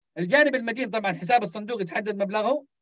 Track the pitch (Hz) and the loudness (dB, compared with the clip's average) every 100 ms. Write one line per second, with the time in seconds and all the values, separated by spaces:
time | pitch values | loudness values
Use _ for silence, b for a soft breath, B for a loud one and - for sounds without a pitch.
0 | _ 160 180 277 302 254 226 233 247 220 | _ -6 2 4 4 2 -4 -4 -4 -2
1 | 196 160 185 240 202 214 208 233 175 214 | -2 -4 2 2 2 -8 -8 -6 -4 -4
2 | 208 196 196 214 214 294 - _ | -4 -4 -2 0 0 0 -4 _